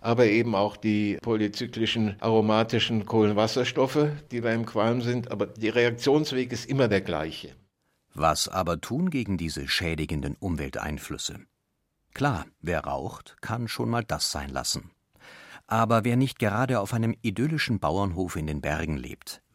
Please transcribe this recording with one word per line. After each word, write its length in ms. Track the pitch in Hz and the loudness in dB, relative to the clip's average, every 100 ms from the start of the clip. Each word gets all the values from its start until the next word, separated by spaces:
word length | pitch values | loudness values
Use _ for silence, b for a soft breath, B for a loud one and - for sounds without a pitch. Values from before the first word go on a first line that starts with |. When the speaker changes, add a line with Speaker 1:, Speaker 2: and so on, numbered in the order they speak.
Speaker 1:
aber 260 | - 120 113 | 0 6 6
eben 260 | 110 117 | 6 4
auch 240 | 98 104 - | 2 0 0
die 400 | 110 104 104 92 | 0 2 2 -2
polyzyklischen 960 | 120 110 104 - 123 120 113 117 107 98 | 0 0 0 -2 -6 -2 -2 0 0 0
aromatischen 840 | 110 113 107 107 113 113 - 113 101 | 2 4 6 4 4 2 0 0 2
Kohlenwasserstoffe, 1040 | 113 107 104 113 127 120 - 131 151 151 147 - | 4 4 4 2 2 0 2 2 2 2 0 -8
die 80 | 120 | -4
da 140 | 113 | 0
im 140 | 113 113 | 0 0
Qualm 340 | 110 110 123 | 2 2 2
sind. 300 | 117 123 117 | 0 -2 -2
Aber 160 | 104 101 | -4 -4
der 260 | - 110 | -2 0
Reaktionsweg 800 | 117 120 117 143 151 151 127 127 | 4 2 2 4 4 2 -2 -2
ist 160 | 117 - | -4 -2
immer 180 | 139 120 | 2 4
der 140 | 98 | 2
gleiche. 540 | 90 78 80 - 69 - _ _ _ _ _ | 0 -4 -4 -8 -14 -18 _ _ _ _ _
Speaker 2:
Was 340 | - 78 76 - | 0 2 2 0
aber 320 | 92 85 82 | -2 -2 -2
tun 300 | - 127 185 | -4 -2 -2
gegen 280 | 139 101 90 | -2 -2 -2
diese 300 | 82 73 67 | -2 -4 -4
schädigenden 680 | - 82 78 76 76 69 - | -2 -2 -2 -2 -2 -4 -4
Umwelteinflüsse? 1000 | 92 76 69 - 76 76 - - - - - _ _ _ _ _ _ | -4 -4 -4 -6 -6 -8 -8 -8 -8 -10 -20 _ _ _ _ _ _
Klar, 320 | - 143 90 - _ | -2 0 0 -6 _
wer 240 | 82 80 71 | -4 -2 -2
raucht, 500 | 69 85 - - - | -6 -6 -10 -20 -12
kann 260 | - 113 117 | -6 -6 -6
schon 220 | - 117 | -4 -2
mal 140 | 117 | -2
das 280 | 110 76 - | -2 -2 -2
sein 180 | 73 69 | -4 -6
lassen. 420 | 67 - 73 - _ _ _ B B B B B | -6 -4 -6 -8 _ _ _ B B B B B
Aber 400 | 113 113 117 117 | 0 4 4 4
wer 100 | 123 | 2
nicht 220 | 131 - | 2 0
gerade 420 | 110 104 127 120 | 0 0 0 0
auf 140 | 101 | 0
einem 220 | 117 113 - | 0 0 0
idyllischen 560 | 117 98 143 156 - 104 | -2 0 0 0 0 0
Bauernhof 560 | 73 90 98 85 90 85 | 0 0 0 0 -2 -2
in 100 | 78 | -4
den 160 | 73 | -2
Bergen 340 | 73 76 78 71 | -2 -2 -2 -4
lebt, 460 | 64 - - - _ | -6 -12 -16 -18 _